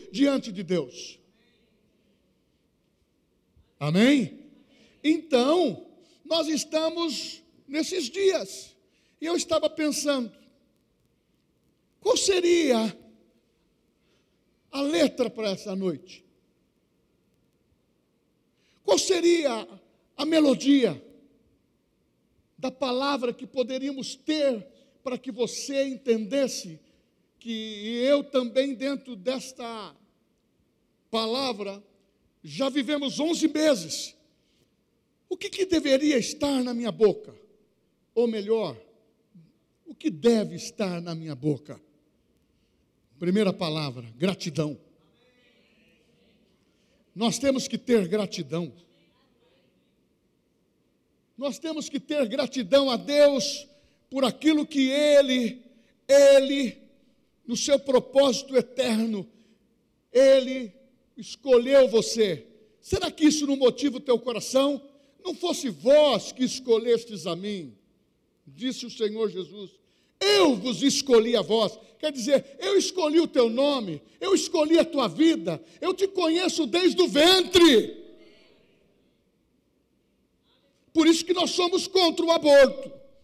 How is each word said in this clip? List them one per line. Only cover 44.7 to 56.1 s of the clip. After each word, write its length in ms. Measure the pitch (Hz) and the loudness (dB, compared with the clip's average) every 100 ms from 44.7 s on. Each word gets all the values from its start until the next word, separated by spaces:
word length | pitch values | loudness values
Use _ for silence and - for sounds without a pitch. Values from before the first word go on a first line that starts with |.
| 139 _ _ _ _ _ _ _ _ _ _ _ _ _ _ _ _ _ _ _ _ _ _ _ | -8 _ _ _ _ _ _ _ _ _ _ _ _ _ _ _ _ _ _ _ _ _ _ _
Nós 240 | 175 233 226 | -4 -4 0
temos 300 | 277 262 - | -2 -2 -4
que 100 | 226 | -8
ter 300 | - 233 175 | 0 0 0
gratidão. 640 | 214 196 - 143 160 160 110 _ _ _ _ _ _ _ _ _ _ _ _ _ _ _ _ _ _ _ _ _ _ _ _ _ - | -4 -4 -8 -8 -8 -8 -14 _ _ _ _ _ _ _ _ _ _ _ _ _ _ _ _ _ _ _ _ _ _ _ _ _ -10
Nós 220 | 277 - | -8 -8
temos 300 | 320 311 - | -8 -8 -8
que 100 | 277 | -10
ter 280 | - 294 233 | -4 -4 -2
gratidão 600 | 269 269 269 185 277 269 | -4 -6 -6 0 2 2
a 60 | 233 | -2
Deus 720 | 180 294 285 277 - - - _ _ _ _ | 0 4 6 4 -4 -8 -14 _ _ _ _
por 140 | 262 | -2
aquilo 420 | 254 - 302 302 - | -2 0 0 2 0
que 240 | 277 262 | 0 0
Ele, 720 | 277 294 285 269 254 226 - _ _ _ _ | 2 6 6 6 2 -2 -6 _ _ _ _
Ele, 720 | - | 4